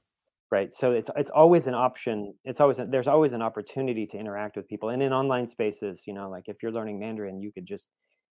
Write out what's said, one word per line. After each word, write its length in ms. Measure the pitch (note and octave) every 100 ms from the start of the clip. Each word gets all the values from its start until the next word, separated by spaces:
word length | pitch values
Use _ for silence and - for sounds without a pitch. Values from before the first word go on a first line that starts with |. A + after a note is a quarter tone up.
| _ _ _ _ _
Right. 220 | G2 F#2
So 200 | - B2+
it's, 180 | A#2+ - D3
it's 140 | C#3
always 380 | D3 E3 E3+ C3+
an 80 | B2
option. 580 | B2+ - B2 G#2+ G2+ -
It's 160 | C3 B2+
always, 200 | C#3+ B2
a, 60 | A2
there's 180 | C3 B2+
always 280 | D3+ D3+
an 100 | A#2
opportunity 640 | A2+ A2 G#2 C3+ C3 A2 G#2
to 100 | G2+
interact 400 | G#2+ G2+ G#2 G#2
with 100 | -
people. 220 | G#2 A2
And 140 | B2+
in 100 | C#3
online 340 | C3 C3+ B2 A#2+
spaces, 600 | - G#2+ - G2+ F2 -
you 60 |
know, 140 | G2 G2
like, 180 | F#2 G2
if 160 | G2
you're 80 | A#2
learning 280 | A2+ A2 G2+
Mandarin, 400 | G#2+ A2 G2+ F#2+
you 120 | G#2
could 160 | G2 F2+
just, 200 | G2 - _ _ _ _